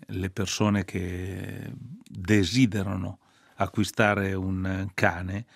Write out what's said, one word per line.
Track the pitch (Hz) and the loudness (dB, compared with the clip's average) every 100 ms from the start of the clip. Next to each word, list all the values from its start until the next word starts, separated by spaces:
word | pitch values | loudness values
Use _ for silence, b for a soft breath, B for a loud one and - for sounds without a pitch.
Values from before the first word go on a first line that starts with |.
| - | -10
le | 101 92 | -6 -4
persone | 95 95 - 107 101 90 | -4 -4 0 2 2 0
che | 92 90 90 92 95 98 - - - 117 185 - | -4 -6 -6 -8 -8 -10 -10 -12 -12 -14 -18 -16
desiderano | 104 90 107 87 120 120 101 98 95 95 98 b b b - | -4 4 4 4 4 4 4 -2 -4 -6 -10 b b b -4
acquistare | 92 - 104 - 107 101 98 | -2 0 0 4 4 4 0
un | 95 95 92 95 95 95 | -2 -2 -2 -2 -2 -4
cane | - 101 87 90 98 120 | 2 2 2 -4 -6 -8